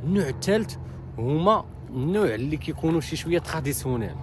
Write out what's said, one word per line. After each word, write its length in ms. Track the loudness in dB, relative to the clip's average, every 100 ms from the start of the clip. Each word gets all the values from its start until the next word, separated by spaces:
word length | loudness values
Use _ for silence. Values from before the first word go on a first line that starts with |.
النوع 260 | 2 2 2
الثالث 460 | 0 2 2 2 -6 -10 -10 -12 -4
هما 480 | 0 2 4 4 0 -14 -10
النوع 460 | -2 0 4 2 2
اللي 220 | -2 -2
كيكونوا 440 | -4 -2 2 2
شي 140 | 0 -4
شويه 240 | 0 0
تراديسيونيل 760 | 0 -4 -2 -2 0 0 -2 -6